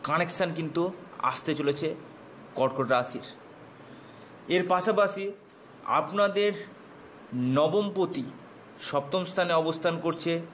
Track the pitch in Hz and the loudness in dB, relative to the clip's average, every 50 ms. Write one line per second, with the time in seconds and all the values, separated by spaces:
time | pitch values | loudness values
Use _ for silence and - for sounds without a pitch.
0 | - - 151 165 175 170 - - 190 170 165 165 160 151 143 170 170 185 185 - | -2 0 2 2 2 0 0 0 0 0 0 -4 -4 -2 0 0 0 0 -2 -8
1 | - - - - - 131 131 - - 165 147 - 143 143 139 - 165 160 - - | -16 -16 -6 0 0 0 0 0 -2 -2 -2 2 2 0 0 0 -2 -4 -4 -6
2 | - - - - - - - - - - - - 131 127 131 - 131 117 131 123 | -12 -18 -18 -20 -20 -20 -20 -20 -20 -12 -2 0 0 0 2 0 2 4 4 2
3 | 123 - - - - - - - - - - - - - - - - - - - | 2 0 -6 -10 -10 -12 -16 -18 -20 -20 -20 -20 -20 -20 -20 -20 -20 -20 -20 -20
4 | - - - - - - - - - - 165 185 180 180 185 180 180 220 202 196 | -20 -20 -20 -20 -20 -20 -20 -18 -4 0 2 2 4 4 2 2 2 2 4 4
5 | 202 190 - 196 196 202 202 - - - - - - - - - - - 120 147 | 4 2 2 -4 -6 -6 -8 -10 -20 -20 -20 -20 -20 -20 -20 -12 -4 2 2 2
6 | 165 - 185 202 202 202 190 202 208 208 196 - - - - - - - - - | 2 2 2 2 2 4 4 2 2 2 0 -2 -10 -14 -16 -20 -20 -20 -20 -20
7 | - - - - - - - 127 123 127 131 143 151 156 170 208 208 202 175 190 | -20 -20 -20 -20 -16 -8 -4 -2 0 4 4 4 4 4 4 2 0 0 0 0
8 | 180 160 - 147 123 - - - - - - - - - - - - - - 143 | 0 0 0 -6 -6 -8 -10 -16 -20 -20 -20 -20 -20 -20 -18 -12 -8 -2 -2 -2
9 | 143 143 190 190 180 170 - 190 180 175 170 160 160 160 160 160 - 175 165 165 | -2 0 -2 -2 -2 -2 0 0 2 4 4 4 4 2 -2 0 0 0 0 0
10 | 165 170 156 165 - 170 165 170 165 - | -2 -2 -2 0 -2 -2 -2 -2 -4 -8